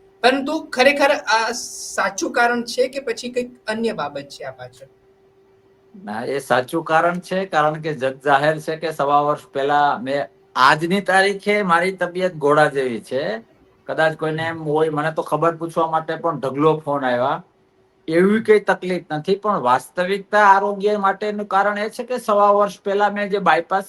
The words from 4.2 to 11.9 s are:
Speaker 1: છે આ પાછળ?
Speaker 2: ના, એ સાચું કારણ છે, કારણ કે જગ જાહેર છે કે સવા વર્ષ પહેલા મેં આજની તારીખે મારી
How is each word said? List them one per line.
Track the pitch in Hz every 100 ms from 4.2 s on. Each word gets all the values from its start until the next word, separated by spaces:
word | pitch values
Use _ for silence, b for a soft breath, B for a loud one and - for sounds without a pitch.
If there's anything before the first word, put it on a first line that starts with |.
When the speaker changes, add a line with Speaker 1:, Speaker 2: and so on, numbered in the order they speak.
Speaker 1:
છે | 139 -
આ | 139
પાછળ? | 127 123 - 135 _ _ _ _ _ _ _ _ _ _ -
Speaker 2:
ના, | 104 107
એ | 127 139
સાચું | 127 123 127 165
કારણ | 160 160 170 180
છે, | - 185 190
કારણ | 160 151
કે | 156 160
જગ | 147 131 135
જાહેર | 147 139 151 156
છે | 156 160
કે | 160
સવા | 156 143 147
વર્ષ | 147 147 -
પહેલા | 139 139 147 143 117
મેં | 127 143 - _ _ -
આજની | 131 156 165 196
તારીખે | 190 185 190 196 208 208
મારી | 196 170 180